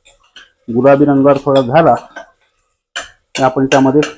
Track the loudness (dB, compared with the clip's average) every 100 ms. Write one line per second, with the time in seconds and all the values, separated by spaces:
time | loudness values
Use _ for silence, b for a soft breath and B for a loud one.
0 | _ _ _ -20 _ _ -8 0 2 2
1 | 2 2 2 0 0 -2 0 0 2 0
2 | -4 -20 -20 _ _ _ _ _ _ -18
3 | -18 _ _ -4 -4 -2 -2 0 2 0
4 | -2